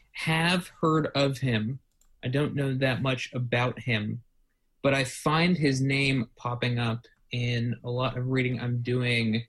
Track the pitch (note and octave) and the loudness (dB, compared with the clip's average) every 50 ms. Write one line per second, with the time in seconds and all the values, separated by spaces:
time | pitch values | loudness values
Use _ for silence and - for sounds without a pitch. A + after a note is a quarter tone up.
0 | - _ - - - E3 D#3+ D#3+ E3 E3+ F3+ F#3 F3 - - - - D#3+ D#3 D#3+ | -20 _ -14 -6 -2 0 2 2 2 2 2 0 -2 -6 -4 -2 2 2 2 2
1 | D3 - - C#3 C#3 C#3 C3+ B2+ - C3 A#2 G#2+ G#2+ A2+ C#3 C3 - _ _ _ | 2 0 0 0 0 0 0 0 -2 0 0 0 0 -2 -4 -8 -10 _ _ _
2 | _ _ _ _ - B2+ B2+ C#3 D3 C3 G#2 D3 C#3 C3+ C3 C3 C3+ C3 B2 - | _ _ _ _ -6 -2 0 0 0 0 -2 -2 -2 -2 0 0 0 0 0 0
3 | B2+ C3 C3 B2+ - - - - B2 A#2+ - A#2+ B2 B2 - - - A#2+ A#2 G#2+ | 0 -2 -2 -2 -4 -6 -6 -6 -2 0 0 0 0 0 -2 -4 -4 -2 -2 -2
4 | G#2 G#2+ A2+ A#2+ - _ _ _ _ _ _ _ _ _ _ _ - C#3 C3+ C3+ | -2 -4 -6 -8 -10 _ _ _ _ _ _ _ _ _ _ _ 0 2 2 2
5 | C3+ B2+ - - - D3+ D3+ D#3+ E3+ F3+ F3+ D#3 D#3 C#3+ C3+ C3 C3+ C3+ C3+ C#3 | 0 -2 -4 -4 0 2 2 4 4 4 4 4 4 2 2 2 2 2 2 2
6 | C#3 C3+ C3+ C3 - - _ - - B2 A#2+ A#2+ - B2 A#2+ A#2+ A#2+ A#2 A2+ A#2 | 2 2 2 0 -2 -4 _ -8 -6 -6 -4 -2 0 0 0 0 0 0 -2 -4
7 | - - _ _ _ _ - B2 A#2+ A#2+ A#2+ A#2 A#2 A#2+ A2+ - - B2 A#2+ B2 | -6 -12 _ _ _ _ -4 -4 -2 -2 0 0 0 -2 -4 -4 -6 -6 -4 -2
8 | B2+ C3 B2+ B2+ B2 B2+ C3 C3 B2+ B2 B2+ A#2+ B2 B2 A#2+ A#2+ A#2 A#2+ B2 B2+ | -2 -2 -2 -4 -2 0 0 0 0 0 -2 -2 -2 -2 -2 -2 -2 -2 0 0
9 | B2 B2 A#2+ A#2 A2+ A2 A2 A2+ A#2 | 0 0 2 2 2 2 0 -2 -2